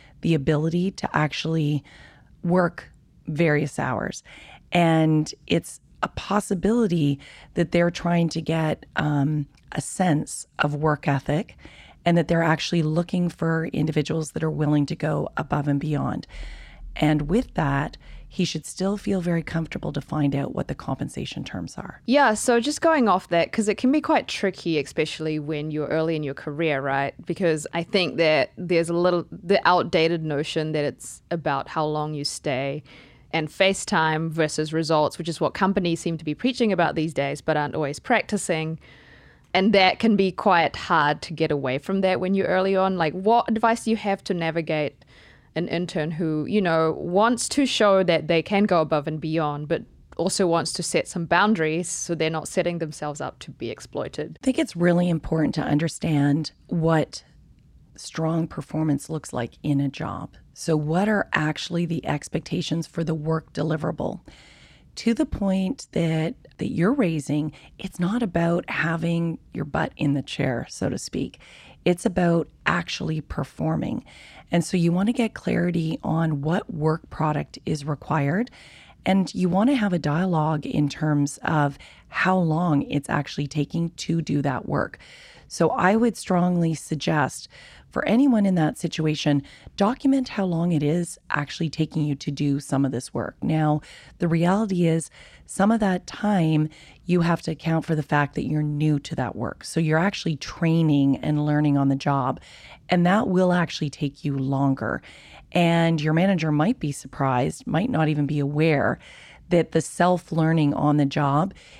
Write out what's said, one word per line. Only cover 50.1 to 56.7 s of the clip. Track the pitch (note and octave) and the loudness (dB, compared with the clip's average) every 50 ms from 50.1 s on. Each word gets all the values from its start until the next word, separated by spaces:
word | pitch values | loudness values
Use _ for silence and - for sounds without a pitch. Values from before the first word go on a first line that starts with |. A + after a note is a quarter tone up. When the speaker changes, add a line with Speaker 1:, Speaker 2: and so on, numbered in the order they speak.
| - | -8
Speaker 2:
also | - E3 F#3 - - G3 | -4 -2 -2 0 2 2
wants | F3 E3 E3+ D#3+ D#3+ - | 2 2 2 0 -2 -4
to | - F3 | -6 -4
set | - - D#3 - - | -2 -2 -2 -2 -2
some | - F3+ E3+ | -4 -6 -2
boundaries | D#3 E3+ F3 G3 G#3+ A3 F3 D#3+ D#3 D#3 E3 F3 - | 2 2 4 4 4 2 2 0 0 0 -2 -4 -4
so | - - - - F3 | -6 -8 -6 -6 -2
they're | D#3+ E3 D#3+ | -2 -2 -2
not | D#3+ D#3+ - | -2 -4 -6
setting | - - G3 E3 F3 F3 E3+ | -4 -2 -2 0 0 -2 -4
themselves | D#3+ D3+ D3 - D3+ D3+ C#3+ D3 | -6 -8 -8 -8 -8 -8 -8 -8
up | C#3 C#3 - - | -10 -10 -10 -12
to | - - | -16 -18
be | C3 - - A#2 | -14 -10 -10 -10
exploited? | A2 - - - - - B2 - - - D3 - D#3+ - | -10 -10 -14 -10 -8 -8 -8 -6 -8 -8 -10 -10 -12 -4
Speaker 1:
I | - | -4
think | C4 B3+ - | -2 0 0
it's | D#4+ - - | -2 -2 -2
really | E3+ F3 F3 E3+ F3 F3+ F3+ | 0 2 4 4 4 2 2
important | E3+ D#3+ - - - D#3+ D#3 C#3 - | 0 -2 -2 -2 0 0 0 0 0
to | D#3 - | -2 0
understand | - - D3 E3 D#3+ - - - E3 D#3 C#3+ C#3+ C#3+ C#3+ D#3+ D#3 - - _ _ | 0 0 0 0 -2 -4 -4 -2 0 2 2 4 4 2 0 -2 -4 -10 _ _
what | - | -6